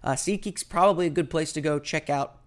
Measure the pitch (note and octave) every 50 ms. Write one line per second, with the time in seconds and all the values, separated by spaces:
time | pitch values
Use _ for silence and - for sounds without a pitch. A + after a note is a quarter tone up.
0 | - - C3+ C#3 - - G#3 G3 - G#3 F#3 - - - - E3 F#3 G3+ G3 E3
1 | F3+ E3+ C#3+ F3 E3 C3+ - E3 D#3 D#3 - D#3 C#3+ D#3 D3 D3 C#3+ - - D#3
2 | - - C#3+ C#3+ C#3 - - - -